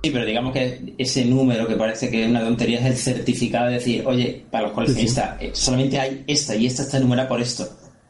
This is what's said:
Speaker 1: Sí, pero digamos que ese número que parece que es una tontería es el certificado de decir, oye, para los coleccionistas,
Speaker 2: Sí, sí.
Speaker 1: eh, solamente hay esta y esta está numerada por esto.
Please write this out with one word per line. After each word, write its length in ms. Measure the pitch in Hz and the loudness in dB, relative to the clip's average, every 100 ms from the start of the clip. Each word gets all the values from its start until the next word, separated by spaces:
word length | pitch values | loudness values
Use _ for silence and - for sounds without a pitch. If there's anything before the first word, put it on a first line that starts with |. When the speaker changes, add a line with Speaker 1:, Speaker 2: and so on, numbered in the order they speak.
Speaker 1:
Sí, 80 | 160 | 0
pero 140 | 127 110 | -2 0
digamos 260 | 113 127 | -2 -2
que 420 | 127 127 123 - - | -2 -2 -4 -12 -6
ese 260 | 127 - 120 | -2 2 4
número 400 | 131 131 117 113 | 4 4 2 0
que 100 | 101 | 0
parece 340 | 110 113 123 | 0 -2 -2
que 140 | 113 | 0
es 60 | 113 | 2
una 100 | 120 | 2
tontería 400 | 113 120 113 117 | 2 0 2 2
es 60 | 131 | 2
el 280 | 120 - | 0 0
certificado 520 | 107 - 123 120 120 123 | -2 0 0 0 0 0
de 60 | |
decir, 280 | 123 120 110 135 | 0 0 0 0
oye, 400 | 123 123 - - | 2 0 -4 -6
para 140 | 113 | -4
los 80 | 107 | -2
coleccionistas, 680 | - 117 123 - 127 101 - | 0 0 2 2 0 -2 -4
Speaker 2:
Sí, 80 | - | -8
sí. 0 | |
Speaker 1:
eh, 40 | |
solamente 440 | - - 127 135 139 | -2 0 2 2 0
hay 260 | 131 135 - | -2 -4 -2
esta 280 | 147 - 107 | -2 0 0
y 100 | 123 | 0
esta 160 | 123 | 0
está 180 | 135 135 | -2 2
numerada 280 | 127 123 131 | 2 2 0
por 120 | 120 | -2
esto. 240 | 120 - 113 - - - _ | -2 -4 -8 -12 -20 -20 _